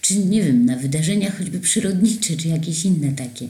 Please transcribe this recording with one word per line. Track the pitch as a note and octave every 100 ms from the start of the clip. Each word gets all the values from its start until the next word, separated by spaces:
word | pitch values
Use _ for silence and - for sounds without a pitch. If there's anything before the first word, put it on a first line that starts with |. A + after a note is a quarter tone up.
czy, | - G3
nie | F#3 A3
wiem, | E3+ B2
na | B2 B2+
wydarzenia | C#3 D3 D#3+ G#3 G3
choćby | F#3+ E3+ F3
przyrodnicze, | - A3 G3+ F#3 A3 A3 - D#3
czy | D#3+
jakieś | D#3+ E3 D#3+
inne | F#3+ E3+ C#3+
takie. | C3+ B2 - B2